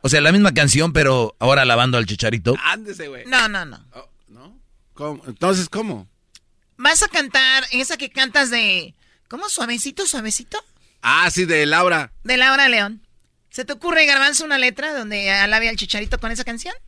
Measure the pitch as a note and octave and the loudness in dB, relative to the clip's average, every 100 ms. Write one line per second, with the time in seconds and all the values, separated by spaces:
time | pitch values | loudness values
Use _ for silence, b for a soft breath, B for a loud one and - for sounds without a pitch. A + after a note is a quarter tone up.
0 | C3 D3+ D3 G3 G3+ C3 C#3+ B2+ E3 D#3 | 4 4 6 6 4 4 4 4 2 2
1 | C#3 C3 A2 - A#2 C#3 B2+ A#2 B2+ B2 | 4 2 0 0 2 4 4 4 4 2
2 | G2+ G2+ A2+ A2 F2 C3 D3+ G3 G#3 F3+ | -2 -2 -2 0 0 0 0 -4 -8 -14
3 | D3+ B2+ A#3+ B3+ A3 G3+ D#3+ - - A#2+ | -14 -14 -2 0 0 -4 -10 -16 -20 -20
4 | - _ _ A2+ D3 A#3 _ _ _ - | -20 _ _ -20 -20 -20 _ _ _ -12
5 | D3+ C#3+ C3+ G#2+ F3+ F#3 E3+ G3+ A3+ A#2 | -10 -10 -14 -2 0 0 -2 -8 -8 -10
6 | F#2+ _ _ - _ _ _ - C4+ D#4+ | -14 _ _ -20 _ _ _ -4 0 0
7 | G#4 F4 C#4 C4+ C4 C4 B3+ B3 C4 E4 | 0 -2 -2 0 2 0 -2 -6 -6 -8
8 | G#3 C4+ C4 C#4+ C4 A#3 G#3 F#3 D#3+ _ | -8 -4 -2 0 0 0 0 -2 -6 _
9 | _ _ _ B3+ G#4 - A#3+ A#3+ C#4 C4+ | _ _ _ -14 -8 -6 -6 -6 -8 -6
10 | F#4+ C4+ A3 - A#3+ G#4+ _ _ _ _ | -4 -4 -6 -8 -8 -12 _ _ _ _
11 | A#2+ D3+ F3 F3 F3+ D#3 D3 D#3+ F3+ E3 | 0 2 2 0 0 2 2 4 4 2
12 | C3 - A3+ B3+ C4 C4+ C#4 A#3 G3+ A3 | -2 -12 -4 2 2 4 4 2 -2 -8
13 | _ _ _ _ _ - B3+ B3+ F4 D#4+ | _ _ _ _ _ -14 -10 -8 -2 2
14 | D4 C#4 C#4 C#4+ D#4 C#4 B3 - D4+ C#4+ | 4 4 2 0 -2 0 0 -2 -6 -6
15 | G#3+ G#3 G3 G3 G3+ A3 A3+ A3 G#3 G#3 | -6 -4 -2 0 2 2 0 -4 -4 -4
16 | G#3 A#3+ - G#3 B3+ A#3 F4 B4 | -4 -6 -4 -6 -8 -10 -12 -14